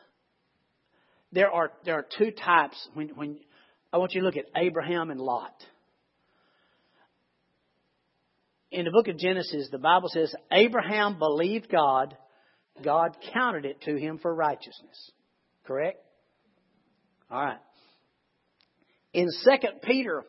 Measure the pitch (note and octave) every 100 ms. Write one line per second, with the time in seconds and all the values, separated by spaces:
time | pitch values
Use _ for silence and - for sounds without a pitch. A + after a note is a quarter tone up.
0 | _ _ _ _ _ _ _ _ _ _
1 | _ _ _ F3+ G3 E3+ D#3 - F3 D#3
2 | - - A3 G#3+ - E3+ C#3+ - - D#3
3 | D3+ C#3 D3 D3 - _ _ _ _ F3
4 | F#3 F#3 F#3 D3 - D#3 F3+ E3 D3 F3
5 | D#3+ C3 C3 A#2+ - - - _ _ _
6 | _ _ _ _ _ _ _ _ _ _
7 | _ _ _ _ _ _ _ _ _ _
8 | _ _ _ _ _ _ _ F3+ E3+ G3+
9 | G#3+ D#3+ F3+ F#3 - D3+ C3+ C3+ D3+ F3+
10 | F3+ E3 D#3 - - F3+ A#3 A#3 E3+ G#3+
11 | G#3 F3 D#3 D3 F3+ A3 - F3 C#3 C3
12 | C#3+ - _ _ _ _ _ - D3 D#3+
13 | E3+ - - A#3+ B3 E3 C#3 - - D3
14 | D#3 D#3+ F3 E3 D3+ C3+ A#2+ - - -
15 | - _ _ _ _ _ - C3+ E3+ -
16 | _ _ _ _ _ _ _ _ _ _
17 | _ _ _ B2 C#3+ A2 _ _ _ _
18 | _ _ _ _ _ _ _ _ _ _
19 | _ F3+ F3 - B3+ C4+ A3 - A3 C4
20 | A#3+ D3